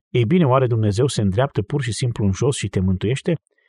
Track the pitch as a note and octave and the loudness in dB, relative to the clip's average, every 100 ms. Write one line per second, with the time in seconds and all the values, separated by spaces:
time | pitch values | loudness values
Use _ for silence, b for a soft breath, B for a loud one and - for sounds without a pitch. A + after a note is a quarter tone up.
0 | _ B2+ A2 F3+ C#3 C3 B2+ A2+ G#2+ G2 | _ -2 2 2 4 2 2 2 0 2
1 | C3+ - G2+ G2+ C3+ - G2+ C#3+ A#2+ - | 0 0 0 0 -2 -2 -4 -4 -4 -4
2 | B2 A#2+ G2+ F#2+ A#2+ - G2+ G2+ F#2+ F#2 | -4 -2 -2 0 -2 -2 -4 -2 0 0
3 | G2 C3+ - D#3+ _ _ | -2 -2 -2 -4 _ _